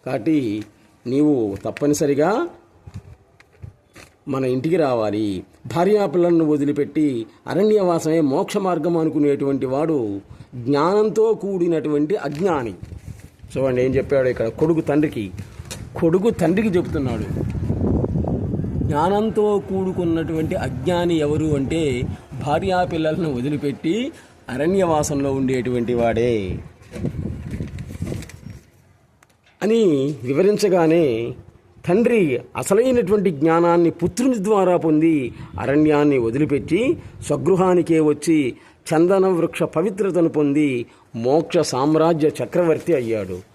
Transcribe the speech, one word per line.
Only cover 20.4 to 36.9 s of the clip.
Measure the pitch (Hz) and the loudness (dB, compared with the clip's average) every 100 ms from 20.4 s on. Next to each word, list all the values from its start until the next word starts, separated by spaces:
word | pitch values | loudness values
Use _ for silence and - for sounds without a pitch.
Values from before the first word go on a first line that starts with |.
| 156 180 | -2 -4
అజ్ఞాని | 180 127 135 175 175 165 | -4 -4 -2 0 0 0
ఎవరు | 147 151 156 | 0 0 0
అంటే, | 143 135 165 151 123 131 98 - 135 135 | 0 0 -2 -2 -2 -4 -8 -14 -10 -2
భార్యాపిల్లలను | 156 180 180 180 170 156 165 165 | -2 0 0 0 -2 -2 -2 -2
వదిలిపెట్టి | 127 131 147 143 127 160 202 262 - - - - | -2 -4 -2 -4 -4 -2 -2 -4 -8 -20 -20 -12
అరణ్యవాసంలో | 123 156 196 180 156 151 143 139 | -4 0 2 2 2 0 -2 -2
ఉండేటువంటి | 135 131 127 120 123 113 | 0 0 0 -2 -2 0
వాడే | 120 117 110 120 113 95 82 - - - - - - - - - - - - - - - - - - - - _ _ _ _ _ _ _ _ _ _ | 0 2 2 0 0 -2 -8 -12 -20 -16 -8 -6 -6 -10 -10 -10 -10 -10 -10 -14 -10 -8 -8 -12 -18 -20 -20 _ _ _ _ _ _ _ _ _ _
అని | 185 226 208 143 139 143 | 0 4 4 2 0 -4
వివరించగానే | 120 139 190 208 202 190 160 165 156 113 120 127 - - _ - - | -4 2 2 2 2 4 4 4 2 0 -4 -10 -16 -20 _ -12 0
తండ్రి | 185 220 233 165 120 - - | 2 4 2 2 0 -6 -10
అసలైనటువంటి | 127 233 254 247 180 208 196 | 0 2 4 2 2 2 2
జ్ఞానాన్ని | 143 160 165 170 175 165 | 2 2 4 4 4 2
పుత్రుని | 160 170 175 254 240 | 2 -4 0 0 0
ద్వారా | 190 208 185 175 | 2 2 4 2
పొంది | 160 156 165 156 120 - - - | 2 4 4 2 -2 -8 -14 -6
అరణ్యాన్ని | 120 143 151 147 147 139 | 0 2 4 4 4 2
వదిలిపెట్టి | 113 123 151 139 101 175 254 | 0 0 0 0 0 0 0